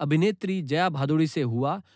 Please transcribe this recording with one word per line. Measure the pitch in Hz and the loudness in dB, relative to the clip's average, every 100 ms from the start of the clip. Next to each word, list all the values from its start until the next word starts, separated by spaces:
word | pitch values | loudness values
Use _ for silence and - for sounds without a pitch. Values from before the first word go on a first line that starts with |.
अभिनेत्री | 147 156 202 196 190 190 | 0 2 2 0 -4 -4
जया | 139 156 185 | -2 0 0
भादुड़ी | 143 139 156 156 | 0 0 2 0
से | 160 | 0
हुआ | 123 113 139 196 - | -2 0 -2 -4 -10